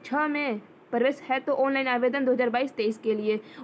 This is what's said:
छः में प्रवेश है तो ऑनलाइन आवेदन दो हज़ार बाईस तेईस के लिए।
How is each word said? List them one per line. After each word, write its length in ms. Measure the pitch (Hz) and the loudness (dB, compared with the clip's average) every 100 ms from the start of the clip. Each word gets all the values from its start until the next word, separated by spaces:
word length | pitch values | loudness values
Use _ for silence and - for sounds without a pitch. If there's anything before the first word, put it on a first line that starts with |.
| - | -4
छः 220 | 285 302 | -2 0
में 320 | 294 277 214 - - - | 0 -2 -4 -8 -20 -4
प्रवेश 300 | 233 254 262 | 2 2 0
है 180 | - 262 | -2 -2
तो 140 | 277 | 0
ऑनलाइन 340 | 262 269 269 262 | 2 2 2 0
आवेदन 380 | 247 247 277 254 | 2 2 2 2
दो 60 | |
हज़ार 180 | 240 240 | 2 2
बाईस 220 | 240 269 | 0 -2
तेईस 260 | - 214 214 | -2 -2 -2
के 180 | 220 208 | -2 0
लिए। 240 | 214 214 - - | 0 -2 -4 -14